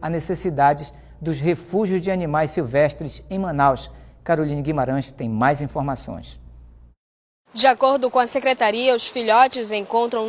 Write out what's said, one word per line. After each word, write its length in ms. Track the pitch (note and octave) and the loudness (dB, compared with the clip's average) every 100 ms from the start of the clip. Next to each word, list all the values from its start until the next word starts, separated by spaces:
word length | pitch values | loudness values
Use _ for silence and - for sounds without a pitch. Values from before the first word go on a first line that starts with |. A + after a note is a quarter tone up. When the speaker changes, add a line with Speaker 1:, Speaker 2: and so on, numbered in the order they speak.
Speaker 1:
a 80 | D#3 | -6
necessidades 800 | E3 D3 F3+ F#3 C#3+ C#3+ D3+ D#3 - - - | -4 -4 -6 -4 2 4 4 -4 -18 -20 -10
dos 180 | D#3+ C#3+ | -6 -2
refúgios 640 | D#3 E3+ - F#3+ G#3 F#3 | 0 -2 -2 -2 0 0
de 100 | F#3 | -2
animais 400 | F#3 E3 D3+ D3+ | -2 -2 0 -2
silvestres 720 | F3+ C3 C3+ D3 - D3+ - - | -2 -2 2 2 0 -12 -12 -10
em 80 | F#3+ | -6
Manaus. 520 | F#3+ C#3+ C#3 B2+ - - - - | -4 2 2 2 -4 -18 -20 -10
Caroline 400 | - D#3+ D3+ D3 | -2 0 0 -2
Guimarães 480 | C#3+ D3+ B2+ C3+ B2+ | -2 -2 -2 -2 -6
tem 180 | - A#2 | -8 -4
mais 340 | A2 B2+ C#3+ | 0 2 2
informações. 760 | C#3+ D3+ C#3+ C3 - E2+ - - - - - - - _ _ _ _ _ _ | -2 -6 -6 -6 -10 -14 -14 -20 -20 -20 -20 -20 -20 _ _ _ _ _ _
Speaker 2:
De 140 | A#3 C4+ | 2 4
acordo 420 | B3 C4 C#4 B3 | 6 4 2 0
com 80 | B3+ | 0
a 80 | A#3+ | 0
secretaria, 680 | C4+ C4 B3+ A3 A3+ B3+ | 0 0 2 2 2 2
os 140 | A#3+ - | 2 0
filhotes 640 | B3+ A3+ A3 C4 C4 G#3+ | -2 2 6 6 2 -2
encontram 520 | G#3+ G3+ A3+ A#3 A#3 | -4 -2 -2 -2 -2